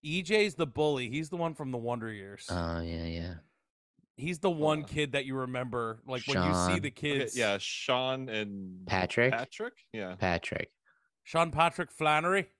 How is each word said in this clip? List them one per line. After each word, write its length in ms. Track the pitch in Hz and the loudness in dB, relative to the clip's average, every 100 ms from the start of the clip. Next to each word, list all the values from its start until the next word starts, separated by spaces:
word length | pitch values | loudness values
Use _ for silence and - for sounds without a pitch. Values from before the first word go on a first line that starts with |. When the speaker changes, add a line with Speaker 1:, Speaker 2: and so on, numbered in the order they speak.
Speaker 1:
E 180 | 151 170 | -2 -2
J's 320 | 170 214 208 165 | 2 4 4 2
the 100 | 160 | -2
bully. 420 | 131 151 143 120 | 4 4 4 0
He's 180 | 139 156 | -2 -4
the 80 | 175 | -2
one 180 | 165 | -2
from 160 | 151 139 | -2 -4
the 80 | 127 | -4
Wonder 320 | 117 120 113 | -2 -2 -4
Years. 340 | 107 98 101 - | -8 -10 -14 -6
Speaker 2:
Oh, 320 | 90 82 82 | -2 -2 -2
yeah, 240 | 85 82 | -4 -4
yeah. 300 | 85 82 85 85 - _ _ _ _ _ _ - | -4 -4 -6 -10 -16 _ _ _ _ _ _ -10
Speaker 1:
He's 220 | 147 175 | -6 -2
the 100 | 196 | 0
one 320 | 165 151 151 | 2 2 2
Speaker 3:
Uh, 40 | 147 | 0
Speaker 1:
kid 260 | 147 147 | -2 0
that 140 | 143 135 | 0 -2
you 100 | 131 | -4
remember, 640 | 127 127 123 120 113 113 - | -2 -4 -2 -2 -2 -6 -6
like, 160 | 127 113 | -6 0
when 100 | 139 | 2
you 140 | 90 | 4
see 180 | 90 90 | 4 4
Speaker 2:
Sean. 80 | 92 | 2
Speaker 1:
the 80 | 117 | 0
Speaker 3:
Okay, 300 | - 147 139 | -4 -2 0
Speaker 1:
kids. 180 | 123 123 | 0 2
Speaker 3:
yeah, 220 | 113 101 | 2 2
Sean 720 | - - - 127 131 131 131 | -2 -6 0 2 2 -2 -4
and 580 | 107 107 98 95 92 90 | -4 -4 -6 -10 -12 -2
Speaker 2:
Patrick? 460 | 95 90 - 123 | 0 2 4 4
Speaker 3:
Patrick? 420 | 113 131 - 226 _ _ | 4 -4 -8 -10 _ _
Yeah. 240 | 113 95 90 | -8 -8 -2
Speaker 2:
Patrick. 560 | 95 85 - - - _ _ _ _ _ | 0 2 -2 -6 -8 _ _ _ _ _
Speaker 1:
Sean 260 | - 160 170 | -4 0 2
Patrick 380 | 147 170 160 170 | 4 2 2 -8
Flannery? 580 | - 156 151 165 196 185 _ | 0 2 4 4 2 0 _